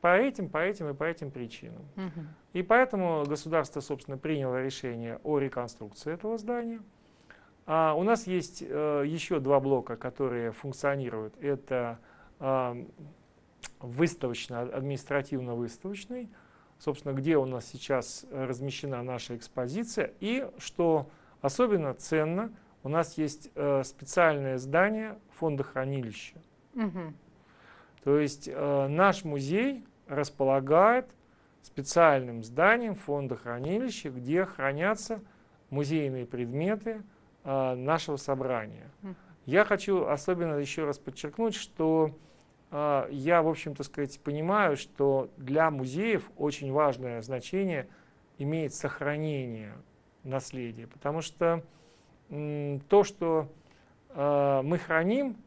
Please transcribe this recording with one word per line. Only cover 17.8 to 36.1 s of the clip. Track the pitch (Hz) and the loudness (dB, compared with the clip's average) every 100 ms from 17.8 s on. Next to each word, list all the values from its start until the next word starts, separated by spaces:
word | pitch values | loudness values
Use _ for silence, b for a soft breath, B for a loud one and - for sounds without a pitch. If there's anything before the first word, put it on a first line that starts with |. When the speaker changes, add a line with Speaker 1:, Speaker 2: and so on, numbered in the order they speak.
| - 135 - - - | -2 0 0 -10 -10
Speaker 1:
э, | 139 | -6
размещена | 131 120 139 135 143 127 | -4 -4 -6 -6 -6 -6
наша | 123 123 - 120 | -4 -6 -6 -10
экспозиция. | - - 123 165 233 - 151 - | -8 -6 -4 -4 -4 -2 -4 -2
И, | 196 247 277 - | -4 -2 -4 -10
что | - - 170 160 139 B B B | -16 0 4 4 2 B B B
особенно | 139 - 247 202 147 | -4 2 4 4 0
ценно, | 127 - 160 156 175 233 B B B | -4 0 2 2 0 -4 B B B
у | 135 | -2
нас | 156 165 - | 0 0 0
есть, | 151 147 - | -2 -2 -14
э, | - 143 139 | -4 2 2
специальное | 131 - 139 - 170 147 135 131 | 0 -8 -4 4 6 6 -2 -4
здание | 131 151 196 220 220 214 _ | 0 4 4 2 -6 -12 _
фондохранилища. | - 160 143 135 - 131 139 117 104 - - - _ _ | -4 -2 0 -2 -4 -2 -4 -6 -10 -14 -18 -20 _ _
Speaker 2:
Мгм. | 262 214 175 165 143 - _ B B B B B B | -4 -4 -4 -10 -12 -20 _ B B B B B B
Speaker 1:
То | - 143 | 2 4
есть, | 147 143 - | 2 -2 -10
э, | 135 143 143 139 | -4 0 2 2
наш | 151 196 190 | 6 6 4
музей | 165 143 135 185 254 269 - _ - | -2 -4 0 0 0 -2 -12 _ -6
располагает | 139 143 - 135 135 135 156 202 247 254 - b b b b | -2 -2 0 4 4 6 8 8 6 0 -14 b b b b
специальным | - - 139 - 165 139 127 117 | -16 -10 0 8 8 8 2 -8
зданием | 113 120 180 233 233 | -6 4 6 6 2
фондохранилища, | 190 - 143 139 123 120 120 139 196 254 - 156 | -4 -2 -2 -2 -6 -6 -6 -2 -2 -2 -6 -8
где | 127 123 160 | -8 0 0
хранятся | 190 - 135 139 180 214 - 220 - b b b _ | 0 0 -2 2 0 0 -4 -8 -10 b b b _
музейные | 135 143 156 143 | -4 0 0 0